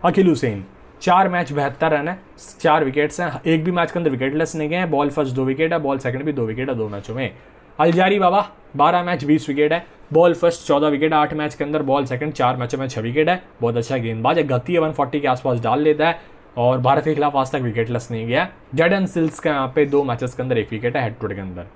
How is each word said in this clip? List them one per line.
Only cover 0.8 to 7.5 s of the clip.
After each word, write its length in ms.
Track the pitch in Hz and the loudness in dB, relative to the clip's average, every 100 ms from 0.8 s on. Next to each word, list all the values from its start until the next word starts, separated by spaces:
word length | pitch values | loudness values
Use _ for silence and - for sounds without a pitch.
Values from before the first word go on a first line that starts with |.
| - - | -20 -6
चार 280 | - 180 196 | 2 4 4
मैच 220 | 180 147 | 0 -4
बहत्तर 400 | 143 139 127 160 | -2 -4 0 0
रन 160 | 151 151 | 0 -2
है, 120 | 190 - - - - | -8 -12 -20 -18 -2
चार 240 | 165 160 139 | 2 2 2
विकेट्स 360 | 135 151 - | 0 -2 -2
हैं, 200 | 175 127 - | -4 -4 0
एक 180 | 160 | 0
भी 80 | 160 | 2
मैच 200 | 175 165 | 0 0
के 80 | 175 | 0
अंदर 120 | 165 | -2
विकेटलेस 440 | 131 135 151 160 165 | 0 -2 -2 -2 -2
नहीं 140 | 151 | -4
गए 60 | 175 | -2
हैं। 160 | 180 | 0
बॉल 180 | 147 143 | 0 0
फर्स्ट 260 | 143 139 127 | 0 -2 -2
दो 80 | |
विकेट 300 | 131 135 160 | -2 0 0
है, 60 | 165 | 0
बॉल 180 | 143 139 | -2 -2
सेकंड 260 | 131 131 | -4 -4
भी 100 | 151 | -4
दो 120 | 139 113 | -4 -4
विकेट 240 | 110 131 | -4 -4
है 60 | 123 | -4
दो 140 | 107 | -6
मैचों 260 | 101 101 113 | -8 -10 -8
में। 200 | 151 - - | -8 -10 -20